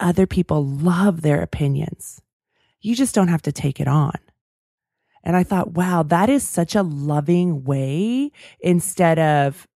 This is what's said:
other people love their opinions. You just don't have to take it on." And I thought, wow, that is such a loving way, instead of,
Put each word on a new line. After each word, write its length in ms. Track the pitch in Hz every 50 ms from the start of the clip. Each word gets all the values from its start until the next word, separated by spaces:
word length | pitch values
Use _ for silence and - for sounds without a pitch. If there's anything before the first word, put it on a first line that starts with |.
other 260 | 160 175 170 190 190
people 380 | - - 180 170 - 156 151 143
love 540 | 135 139 139 160 180 175 175 202 208 165 165
their 220 | 156 151 143 -
opinions. 800 | 165 - - - 147 139 139 147 160 170 - - - - - - _ _ _ _ _ _ _ _ _ _ _ _
You 160 | - 214 233
just 180 | 240 269 - -
don't 140 | 214 185 170
have 140 | 170 156
to 100 | - 151
take 260 | - - - 139 - -
it 60 | 139 131
on." 260 | 143 156 143 - - - _ _ _ _ _ _ _ _ _ _ _ _ _ _ _ _ _ _ _ _ -
And 120 | 165 175
I 60 | 180
thought, 300 | 180 - 202 180 - -
wow, 300 | 170 175 180 185 180 170 160
that 260 | 147 170 170 202 240
is 120 | 285 269
such 320 | - - - 175 165 - -
a 80 | 208
loving 800 | 190 160 147 143 143 151 147 147 143 165 175 175 180 180 156 139 131
way, 680 | 139 139 135 135 135 143 170 208 226 247 262 285 294 - - - - - -
instead 580 | - 180 175 175 - - - - 180 165 160 160
of, 480 | 160 151 147 143 143 139 135 - - _ _